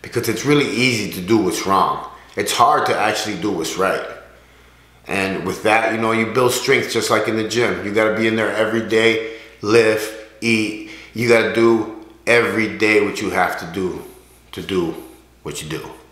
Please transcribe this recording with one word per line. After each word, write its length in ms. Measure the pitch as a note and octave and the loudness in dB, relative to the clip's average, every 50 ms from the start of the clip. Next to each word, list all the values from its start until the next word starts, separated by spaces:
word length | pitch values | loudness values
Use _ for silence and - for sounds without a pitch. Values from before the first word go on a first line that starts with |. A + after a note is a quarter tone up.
Because 260 | - - - A#2+ A2+ A#2 | -18 -4 -6 -4 -2 -2
it's 160 | G#2+ - - | -4 -2 2
really 240 | C#3 D3 D3 C3+ G#2 | 2 2 2 2 0
easy 440 | F#2+ A2+ B2+ C3 A#2+ G#2+ G2+ F2 | 0 0 0 0 0 0 -4 -6
to 80 | E2 F#2 | -8 -8
do 160 | F2+ F#2+ A2+ | 0 2 2
what's 300 | A2 F#2+ F2+ E2 - - | 4 4 2 -2 -2 0
wrong. 440 | F#2+ G2 F#2+ E2 C#2+ - - - - - - - - - | 2 2 4 4 2 0 -4 -8 -12 -16 -20 -20 -10 -6
It's 160 | G2+ G2+ G2+ | -4 -4 -2
hard 340 | - - A#2 C#3 D3+ C#3 - | 2 4 4 4 4 2 0
to 100 | - - | 0 0
actually 440 | - G2+ G#2+ G#2+ - - G#2+ G2 F2 | 0 0 -2 -2 -2 -6 -6 -6 -4
do 100 | E2+ E2+ | -4 -2
what's 260 | D#2+ E2 D#2 D2+ - | -2 -2 -4 -4 -2
right. 300 | F2 F#2+ F#2+ E2 D#2 - - - - - - - - - _ - - - - _ _ _ _ _ _ _ | 0 0 0 0 -2 -4 -10 -14 -16 -20 -20 -20 -20 -20 _ -20 -20 -20 -20 _ _ _ _ _ _ _
And 380 | - F2+ G2 F#2+ F#2+ F#2 E2 E2 | -6 -4 -4 -2 -2 -4 -4 -6
with 180 | F#2 F#2 - - | -6 -8 -2 0
that, 280 | G#2+ G#2+ A2+ A2+ A2+ | 2 2 2 2 0
you 80 | A2+ A2 | -2 -2
know, 120 | A2+ A2+ | 0 0
you 200 | A2+ A2+ A2+ G#2+ | 0 0 0 0
build 200 | G#2 B2+ B2+ B2 | 2 2 2 2
strength 400 | - - - - C3 C3+ - - | 0 0 0 2 2 2 0 -2
just 180 | - A2+ G#2+ - | -2 -2 0 2
like 180 | A#2 A2 - A#2 | 0 0 0 0
in 80 | G#2+ | -2
the 120 | A2 G#2+ G2+ | -2 -2 -2
gym. 360 | G2+ A#2+ A#2+ G#2 F#2 F2 F#2+ | 0 0 0 0 0 -4 -6
You 80 | G2+ | -2
gotta 240 | G2+ A2 A2 A2 G#2 | 0 2 2 2 2
be 100 | A2 A2+ | 0 0
in 100 | A2+ A2 | 0 2
there 180 | A2 G#2+ G2 G2 | 0 0 0 0
every 340 | G#2+ A2 G#2+ A2 A2+ A2 G2+ | 0 0 0 0 -2 -2 0
day, 480 | A2+ A2 A2 A2+ A2 A2 - - - - - - - - | 2 4 4 4 2 2 -4 -8 -12 -14 -18 -20 -16 -8
lift, 840 | - G#2 A2+ A#2+ A2 A2 G#2+ - - - - - - - - - | 0 4 6 6 6 6 2 0 -4 -6 -10 -14 -16 -18 -16 -4
eat. 480 | - A#2 A2+ A2 A2 G2+ - - - - - - - - - | 0 0 2 2 0 -2 -6 -10 -12 -16 -16 -18 -20 -12 -6
You 140 | A2 A#2 A#2 | -4 4 4
gotta 240 | A#2 A2+ G#2+ G2 | 4 4 4 2
do 540 | - A#2 A#2 A#2 A#2 A2 G#2+ - - - - - - - - | 2 4 6 6 6 4 0 -4 -10 -14 -18 -20 -20 -6 2
every 520 | - A#2 A#2+ A2+ G2 G2 A2 A2 G#2 F#2+ F#2+ | 4 4 4 4 2 0 -2 -2 -2 -2 0
day 260 | G#2+ G#2+ G#2+ G#2 G2+ | 2 4 4 4 4
what 160 | G2 - - | 2 -2 -4
you 100 | A2 F#2+ | -6 -2
have 280 | F2+ F#2+ F2+ E2+ - - | 0 0 0 0 -2 -8
to 60 | F#2 E2 E2+ | -10 -8 -6
do 280 | G2 F#2 F2+ - - - - - - - _ - _ _ _ | -4 -4 -4 -4 -8 -12 -16 -20 -20 -20 _ -20 _ _ _
to 100 | - G2 | -14 -12
do 320 | E2+ E2+ F#2+ F#2 E2+ D#2+ D#2+ - - - - - - _ _ _ | -8 -2 -2 -2 -2 -2 -6 -8 -14 -18 -20 -20 -20 _ _ _
what 200 | _ D#2+ D2+ - | _ -12 -12 -10
you 60 | D#2 D2+ | -8 -8
do 220 | D#2 D2 C2+ C2+ - - - _ | -8 -8 -8 -12 -16 -18 -20 _